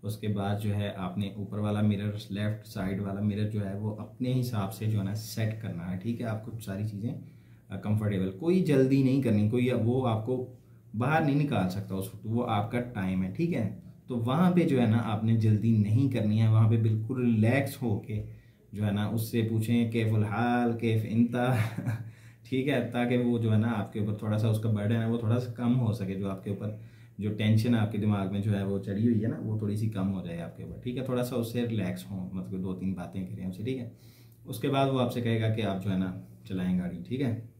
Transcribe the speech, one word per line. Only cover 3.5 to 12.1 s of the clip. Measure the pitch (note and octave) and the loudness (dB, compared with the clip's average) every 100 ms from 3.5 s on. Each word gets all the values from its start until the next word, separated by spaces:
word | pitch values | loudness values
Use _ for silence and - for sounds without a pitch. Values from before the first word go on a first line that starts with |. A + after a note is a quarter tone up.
| G#2 | -2
है | F#2+ G2 | -4 -4
वो | G#2+ | -6
अपने | G#2 - - B2 | -6 -12 -6 -2
हिसाब | C3 A#2+ G#2+ G2 | 0 0 -2 -4
से | - A2 | -4 -2
जो | G#2 | 0
है | |
ना | F#2+ | -2
सेट | G#2+ - - A2 - | -4 -6 -4 -2 -2
करना | F#2+ E2+ | -8 -8
है, | F2 F#2+ | -6 -6
ठीक | A2+ A#2 | -4 -4
है। | A#2 | -4
आपको | G#2+ A2 G#2+ | -6 -6 -12
सारी | - G2 G#2+ | -8 -6 -4
चीज़ें, | G2+ A#2 - - - - - - | -4 -6 -6 -12 -20 -20 -20 -12
अ, | G2 | -10
comfortable, | G#2 G#2+ G#2 F#2+ F#2 | -2 0 2 0 -2
कोई | - E3 F#3 | -2 2 2
जल्दी | D3+ C3+ C3 C#3 | 6 6 6 6
नहीं | C3 C3+ | 4 4
करनी, | A#2 G#2 G#2+ | 4 4 4
कोई | B2 B2 | 2 2
वो | A#2 A2 C3 | 2 2 2
आपको | B2 A2 A2+ B2+ - - - - - G#2 | 2 0 0 -4 -4 -12 -20 -20 -10 -2
बाहर | B2+ D#3+ | 2 2
नहीं | D3 C#3+ | 4 2
निकाल | D3 G#2+ F#2 | 2 2 0
सकता | G2+ - | -2 -6
उस | F#2+ | -6
वक्त, | - | -6